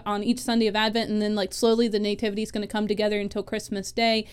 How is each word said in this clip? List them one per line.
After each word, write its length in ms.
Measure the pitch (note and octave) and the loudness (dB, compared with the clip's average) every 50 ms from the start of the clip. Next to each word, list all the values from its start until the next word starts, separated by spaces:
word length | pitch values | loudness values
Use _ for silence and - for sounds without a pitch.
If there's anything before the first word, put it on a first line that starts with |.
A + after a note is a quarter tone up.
| - | -2
on 160 | G#3 G#3 G3+ | -4 -4 0
each 180 | G#3 A3+ A#3+ B3 | 0 0 0 0
Sunday 280 | - - A#3 A#3 A3+ | 0 0 2 2 2
of 80 | G#3+ G3+ | 2 2
Advent, 340 | G#3+ A3 A3 G#3+ A3+ - - | 2 2 2 2 0 0 0
and 120 | G#3+ G#3+ | 0 0
then, 120 | G#3+ G#3 G#3 | 0 0 0
like, 200 | G#3 F#3+ - - | 0 -2 -2 0
slowly 340 | - A#3+ A3+ A3+ A3+ A#3+ | 2 4 4 6 4 4
the 100 | A3+ G#3 G#3 | 2 2 0
nativity 420 | G#3 G#3 G#3 G3+ A#3+ G#3+ G3+ G#3+ A3 | 0 0 -2 -2 -2 -2 -2 -2 -4
is 80 | - | -4
gonna 160 | - A3 G#3 | -4 -4 -4
come 220 | G3+ - G#3+ G#3+ G#3 | -2 -2 -2 0 0
together 280 | G#3 G#3 G#3+ G#3 G#3 G#3 | 0 0 0 0 0 -2
until 220 | G3+ G3+ - G#3+ | -2 -4 -4 -6
Christmas 520 | G3 - A3 G#3+ - - G#3 G3 F#3+ - - | -6 -4 -6 -8 -6 -6 -8 -8 -8 -6 -2
Day. 340 | A#3 A3+ A3+ A3 A3 A3 - | 0 2 2 2 0 -2 -4